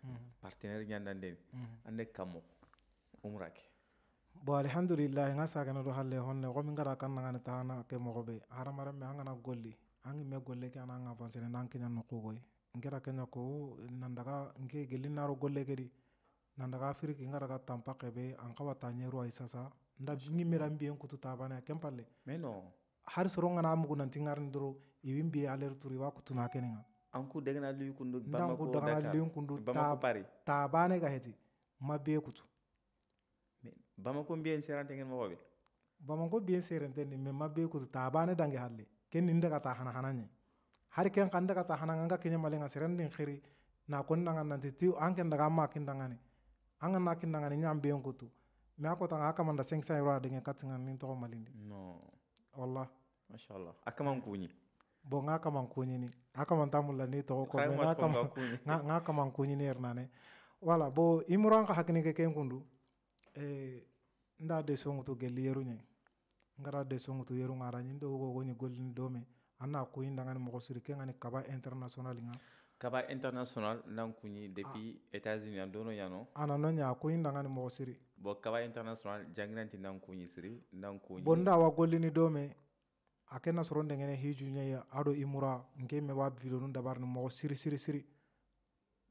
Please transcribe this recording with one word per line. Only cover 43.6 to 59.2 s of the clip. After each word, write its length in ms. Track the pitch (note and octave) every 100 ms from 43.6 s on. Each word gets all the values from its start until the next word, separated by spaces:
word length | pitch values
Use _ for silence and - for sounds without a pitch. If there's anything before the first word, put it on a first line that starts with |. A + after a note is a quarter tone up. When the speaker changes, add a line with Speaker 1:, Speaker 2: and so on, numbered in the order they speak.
| _ _ -
Speaker 1:
Na 160 | C#3+
kon 200 | C#3+ D#3+
nga 200 | F3 D#3+
nanti 280 | D3+ C#3+ C#3
ti 160 | C3+ F3+ D#3
an 140 | D#3+ F#3
ken 140 | E3+
daga 200 | D3+ D3+
ma 180 | D#3+ D3
kin 180 | D3+ C#3+
dangane. 320 | C3+ C3 A#2 - _ _ _ _ -
An 100 | E3
nga 80 | F#3+
na 160 | F3 E3+
kin 160 | E3+
dangane 260 | D#3 D3 C#3+
nyam 220 | D#3+ D#3
biyen 200 | C#3+ C#3+
kutu. 280 | C3+ C3 A#2 - _ _ _ -
Mais 120 | D3
ako 160 | F3 F3
ta 100 | D#3+
nga 160 | D3+
kamanda 300 | D#3+ D#3+ D3
cinq 200 | C3 D#3
cents 160 | C#3+ D3+
euros 160 | C#3+ C#3
a 40 |
dinge 220 | B2+ C3
katinga 360 | C3+ C#3 C3+ B2+
ni 200 | C3 C3
to 100 | C3 C3
malindi. 360 | A#2+ A2+ A2 A2+ G#2
Speaker 2:
Non. 320 | G2+ F#2 F2 - - _ _ _ C#3
Speaker 1:
Wallah. 320 | B2+ C3 C3 - _ _ -
Speaker 2:
Mashallah. 460 | A2 - G2 E2+ E2+ -
Akaman 360 | - C#3+ C3
kunyi. 280 | A#2+ G2+ F2 - _ _ _ _
Speaker 1:
Bon, 180 | C#3+ C#3+ C#3
ŋa 140 | D#3+
kaman 280 | E3 D3 B2+
ku 140 | -
ɲini. 260 | C3 B2+ B2 - _
A 120 | - D3
kaman 240 | E3 C#3+
t'a 120 | D3
mun 160 | D3 C3+
la 80 | C3
n'i 140 | C#3
tɔgɔ 240 | C#3 C3 C3
kɔ, 80 | C3
Speaker 2:
Fɛn 100 | C#3+
Speaker 1:
mais 80 | C#3
Speaker 2:
ma 60 | D3+
Speaker 1:
ŋa 80 | E3
Speaker 2:
tɔgɔ 40 |
Speaker 1:
kaman, 300 | D#3+ C3 B2+
Speaker 2:
ku 100 | -
ɲini. 180 | B2+ A#2+ D3+
Speaker 1:
ŋa, 120 | D#3
ŋa 180 | D3 E3
kaman 280 | E3+ D3+